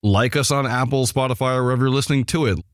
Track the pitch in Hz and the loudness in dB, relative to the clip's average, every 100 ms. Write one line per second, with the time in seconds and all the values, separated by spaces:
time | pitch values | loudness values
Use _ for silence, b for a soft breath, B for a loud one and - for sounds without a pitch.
0 | 104 98 123 147 131 139 135 123 131 135 | 2 2 2 0 0 0 0 -2 0 0
1 | 131 - 131 123 131 127 123 123 131 131 | 0 0 -2 -2 -2 0 0 2 2 0
2 | 131 139 120 170 139 87 - | 0 0 0 0 0 -2 -6